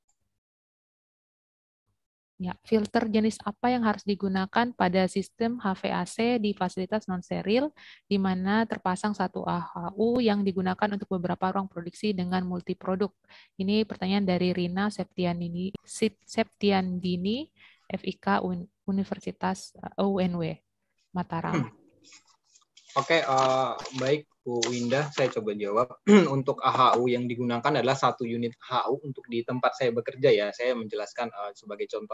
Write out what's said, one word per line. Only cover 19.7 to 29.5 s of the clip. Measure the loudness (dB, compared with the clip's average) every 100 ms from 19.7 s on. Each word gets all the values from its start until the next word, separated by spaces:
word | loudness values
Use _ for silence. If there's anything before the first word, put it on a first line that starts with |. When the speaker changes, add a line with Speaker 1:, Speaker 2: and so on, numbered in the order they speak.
| -16
Speaker 1:
eh, | -10 -2
U | 0 0
N | 0 -2
W | -6 -8 _ _ _ _ _ -8
Mataram. | -6 -6 -2
Speaker 2:
<clears throat> | -2 -4 -8 _ _ -20 -20 _ _ _ _ _ _ -8 -4
Oke, | 2 2
eh, | 2 2 2 2 0 -4 -8 -4
baik | 0 0 -2 _
Bu | -6 -2 -2
Winda, | -2 0 0 -2 0
saya | -2
coba | -2 -4 -4
jawab. | -2 0 0 0
<clears throat> | 8 8 8 4
Untuk | -2 0
A | 2
H | 4 6 6
U | 4
yang | 0 -2
digunakan | -4 -2 -2
adalah | 0 2 2 2
satu | 2 0 -4
unit | -4 -4 -8
H | -6 -4 -2
U | -4
untuk | -6 -12 -6
di | -6
tempat | -4